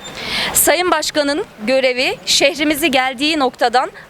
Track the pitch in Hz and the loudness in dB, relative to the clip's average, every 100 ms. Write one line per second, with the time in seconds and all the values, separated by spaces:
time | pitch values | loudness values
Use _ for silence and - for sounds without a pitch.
0 | - - - - - - - 311 359 320 | -16 -12 -6 -4 -2 0 2 2 2 0
1 | 294 302 285 302 - - 214 262 254 247 | 0 -2 0 -2 -6 -8 0 2 2 0
2 | 302 494 - - 269 285 302 285 311 254 | -2 -2 -2 2 2 2 -2 0 2 2
3 | 262 254 302 320 262 - 247 247 339 - | 0 -2 -2 0 0 0 2 2 0 -8